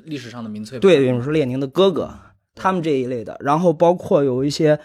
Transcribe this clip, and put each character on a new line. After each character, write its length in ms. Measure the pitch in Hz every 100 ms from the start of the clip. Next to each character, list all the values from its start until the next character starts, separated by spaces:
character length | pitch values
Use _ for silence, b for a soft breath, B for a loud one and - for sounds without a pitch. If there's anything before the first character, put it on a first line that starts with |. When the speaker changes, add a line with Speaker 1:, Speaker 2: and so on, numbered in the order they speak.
Speaker 1:
历 140 | 160 143
史 100 | 117
上 140 | 120
的 80 | 113
民 140 | 104
粹 140 | 107 123
吧。 40 |
Speaker 2:
对， 160 | 190 151
比 100 | 131
如 140 | 123
说 100 | 131
列 120 | 156
宁 140 | 131 131
的 80 | 139
哥 240 | 160 196
哥， 200 | 139 80 - - _ _
他 180 | - 202
们 100 | 190
这 80 | 160
一 160 | 135 123
类 160 | 123
的， 140 | - -
然 180 | 135 151
后 120 | 180
包 220 | 156 170
括 300 | 180 - 180
有 180 | 139 127
一 80 | 143
些 280 | 143 156 151